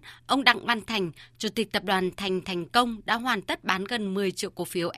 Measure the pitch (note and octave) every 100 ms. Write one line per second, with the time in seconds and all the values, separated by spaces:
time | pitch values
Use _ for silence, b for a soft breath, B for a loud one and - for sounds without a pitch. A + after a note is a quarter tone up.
0 | B B - C#4 B3 A#3 G#3+ A3 - A3
1 | F3 B B B G#3+ - G3+ G#3 F#3+ F#3+
2 | F#3 - G3+ F#3 F#3 F3 E3+ A#3+ A#3+ G#3+
3 | - A3+ B3+ G#3 - E4 G#3+ F#3 G3+ A#3+
4 | G3+ F#3+ G3 - F#3+ - E3+ F3+ E3+